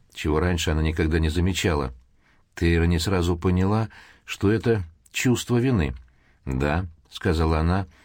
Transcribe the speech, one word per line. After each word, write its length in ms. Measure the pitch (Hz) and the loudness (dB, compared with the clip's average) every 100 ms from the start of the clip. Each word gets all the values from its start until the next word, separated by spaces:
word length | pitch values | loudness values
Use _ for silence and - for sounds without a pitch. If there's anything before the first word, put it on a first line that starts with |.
| _ | _
чего 260 | - 80 76 | -6 -2 0
раньше 320 | 87 85 82 | 0 0 0
она 100 | 78 | 0
никогда 380 | 78 80 82 82 | 0 0 0 0
не 100 | 80 | 0
замечала. 640 | 85 87 90 101 76 65 - _ _ _ _ _ - | 0 -2 0 0 0 -2 -8 _ _ _ _ _ -2
Тейра 300 | 85 85 85 | 2 2 2
не 140 | 85 | 2
сразу 380 | 98 95 87 85 | 0 0 0 0
поняла, 520 | 92 90 95 107 110 - - - - | 0 0 2 0 -4 -10 -20 -20 -14
что 260 | - 98 | -2 0
это 320 | 110 123 110 85 - _ | 2 2 0 -2 -14 _
чувство 460 | - 131 117 - 120 | -4 0 0 0 0
вины. 360 | 131 113 71 62 - _ _ _ - | 2 0 0 -4 -16 _ _ _ -6
«Да», 420 | 65 71 80 95 - _ | -2 0 -2 -4 -12 _
сказала 460 | - 101 80 80 80 | -6 -2 0 2 2
она 280 | 82 95 92 - | 2 0 -4 -12